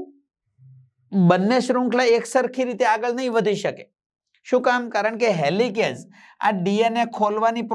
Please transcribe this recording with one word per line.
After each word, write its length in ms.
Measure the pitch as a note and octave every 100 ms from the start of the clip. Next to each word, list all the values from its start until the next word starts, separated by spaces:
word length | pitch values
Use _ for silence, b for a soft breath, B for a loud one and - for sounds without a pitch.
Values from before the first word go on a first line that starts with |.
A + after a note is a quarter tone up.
| - _ _ _ _ _ - - _ _ _ G3 F3
બંને 260 | F3+ G3+ B3+ B3
શૃંખલા 440 | B3 B3 A#3+ B3 A#3
એક 160 | - C4
સરખી 340 | B3+ B3+ B3
રીતે 180 | G3+ A#3
આગળ 260 | A3 A#3+ A#3+
નહીં 160 | B3+ A3+
વધી 200 | G#3+ G3+ D#3+
શકે. 180 | - - _ _ _ _ _ -
શું 160 | B3 B3+
કામ? 240 | B3 A#3+
કારણ 260 | G#3+ G#3 A3
કે 140 | A#3 E3+
હેલિકેઝ 580 | C#3+ F#3+ A#3+ G#3+ D#3+ B2 - B B B G3+
આ 100 | G3
ડી 160 | F3+ G#3 A#3
એન 160 | A3+
એ 80 | A#3 G#3+
ખોલવાની 500 | G#3 G#3+ A3+ A#3 A#3